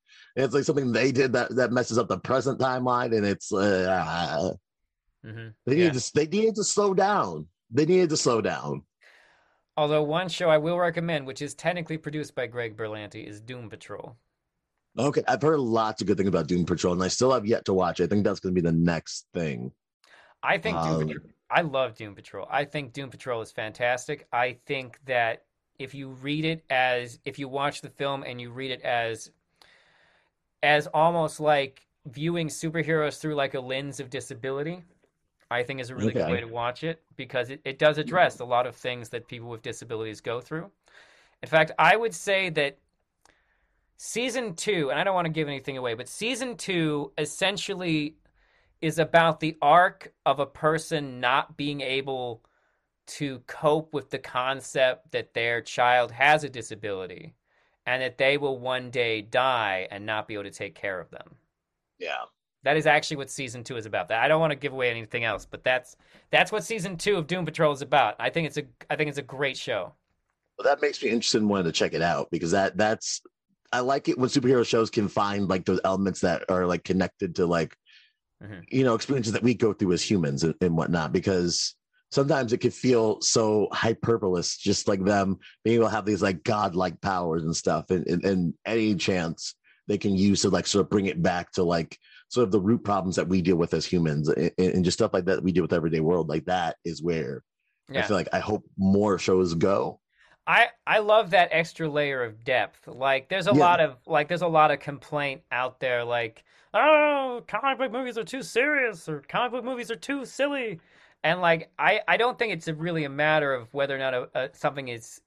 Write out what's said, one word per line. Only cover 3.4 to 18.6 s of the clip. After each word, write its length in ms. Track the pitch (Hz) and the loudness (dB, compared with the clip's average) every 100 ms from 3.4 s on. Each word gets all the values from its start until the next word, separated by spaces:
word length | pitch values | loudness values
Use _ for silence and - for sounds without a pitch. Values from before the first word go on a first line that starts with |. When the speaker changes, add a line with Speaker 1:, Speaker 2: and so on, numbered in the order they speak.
| - | -2
Speaker 1:
uh, 1000 | 101 101 92 92 92 82 85 80 76 90 90 _ _ _ _ _ _ | 0 2 4 2 0 0 -2 -2 0 0 -4 _ _ _ _ _ _
Speaker 2:
Mm-hmm. 260 | 117 110 110 - - | -16 -14 -14 -10 0
Speaker 1:
they 100 | 147 | 4
needed 180 | 175 | 4
Speaker 2:
Yeah. 40 | 127 | 2
Speaker 1:
to, 140 | - | -2
they 120 | 151 156 | 0 0
needed 280 | 196 220 208 | 2 2 0
to 80 | |
slow 300 | 185 - 202 | -2 2 2
down. 520 | 190 196 202 107 78 76 _ _ | 2 2 2 -2 -6 -12 _ _
They 160 | 117 156 | 0 4
needed 240 | 185 175 | 4 4
to 60 | 151 | 2
slow 240 | 139 117 | 2 2
down. 420 | 98 73 73 69 - _ _ _ _ _ _ _ _ - | 0 -4 -6 -8 -10 _ _ _ _ _ _ _ _ -2
Speaker 2:
Although 280 | 147 151 | 0 2
one 240 | 147 160 185 | 0 -2 -2
show 200 | - 175 | 0 4
I 100 | 156 | 4
will 200 | 156 175 | 4 0
recommend, 480 | 175 170 170 151 131 | 0 -2 -2 -4 -4
which 160 | 127 | -10
is 140 | 143 - | -10 -4
technically 420 | 160 180 165 160 | -4 -4 -6 -8
produced 380 | 156 151 143 - | -8 -8 -8 -8
by 100 | 120 | -8
Greg 300 | 120 117 107 | -6 -8 -6
Berlanti, 500 | 110 107 104 107 - | -8 -8 -10 -14 -16
is 140 | 104 | -16
Doom 280 | 113 127 110 | -16 -16 -14
Patrol. 480 | 107 - 101 117 117 _ _ _ _ _ _ _ - | -18 -16 -14 -14 -18 _ _ _ _ _ _ _ -2
Speaker 1:
Okay, 240 | 139 151 - | 0 2 0
I've 140 | 131 | 2
heard 180 | 151 156 | 2 2
lots 400 | 123 113 110 - | 2 2 0 -2
of 60 | 98 | -2
good 80 | 92 | 2
things 120 | 98 | 2
about 200 | 85 78 | 0 0
Doom 160 | 90 85 | 0 0
Patrol, 260 | 82 90 | 0 0
and 80 | 87 | 0
I 60 | 92 | -2
still 240 | - 127 | 2 4
have 140 | 127 104 | 2 2
yet 180 | 113 - | -2 2
to 80 | |
watch 260 | 95 87 82 | 2 2 0
it. 40 | |
I 20 | 87 | 0
think 160 | 104 | 2
that's 160 | 101 92 | 0 -2
gonna 140 | 95 | -2
be 60 | 90 | 0